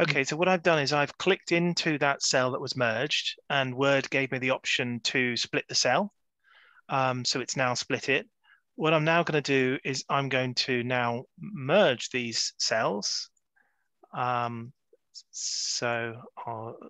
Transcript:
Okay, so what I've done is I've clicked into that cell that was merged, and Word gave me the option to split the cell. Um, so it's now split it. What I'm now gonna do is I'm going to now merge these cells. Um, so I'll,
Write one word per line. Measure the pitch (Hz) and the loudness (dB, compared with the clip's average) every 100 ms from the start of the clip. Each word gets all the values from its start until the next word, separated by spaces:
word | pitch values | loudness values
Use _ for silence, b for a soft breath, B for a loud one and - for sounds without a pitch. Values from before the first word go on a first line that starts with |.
Okay, | 165 147 | 2 2
so | 135 151 | 0 0
what | 175 | 2
I've | 185 | 2
done | 175 160 | 4 2
is | 135 | 2
I've | 147 143 - | 2 0 -2
clicked | - 190 - | 0 0 2
into | 175 175 170 170 147 | 2 2 0 0 2
that | 143 139 | 2 2
cell | - 139 127 | 2 2 2
that | 127 | 0
was | 135 131 | -4 0
merged, | 120 110 147 - - - - | 0 0 0 -2 -2 -8 -2
and | 143 131 | 0 0
Word | 123 139 135 127 | 2 4 4 2
gave | 135 135 | 0 0
me | 131 | -2
the | 127 | 0
option | 131 - - 123 120 | -2 0 -2 -2 -2
to | - 135 123 117 | 0 2 2 0
split | - - - | -2 -4 -2
the | |
cell. | 123 127 139 202 _ _ _ b b b b - | 0 2 2 0 _ _ _ b b b b -4
Um, | 139 131 127 | 0 0 0
so | 120 135 | -2 -2
it's | 120 - | -4 0
now | 127 | 0
split | 123 - 123 - | 0 -2 -4 0
it. | 135 226 _ b b _ - | 0 -2 _ b b _ -2
What | 160 | 2
I'm | 160 | 4
now | 156 170 | 4 2
gonna | 165 156 | 2 0
do | 135 135 127 139 | 2 2 2 0
is | - 131 - | -4 -6 -2
I'm | 139 139 | -2 0
going | 131 127 | 0 0
to | 123 - 123 | -2 -2 0
now | 120 127 120 120 - - | 0 0 0 -2 -8 -16
merge | - 190 131 185 175 120 - | -12 -8 2 4 4 2 -4
these | 127 117 113 - - | -6 -4 -4 -4 -4
cells. | - 113 139 202 - - - _ _ _ _ _ _ _ _ | -2 0 0 -2 -4 -6 -8 _ _ _ _ _ _ _ _
Um, | - 123 123 120 117 120 - _ _ _ - - | -4 -2 0 -2 -6 -10 -16 _ _ _ -20 -18
so | - - - - - 120 117 117 113 - - - | -10 -6 -6 -4 -2 -2 -2 -4 -8 -14 -14 -10
I'll, | 113 113 120 | -8 -10 -12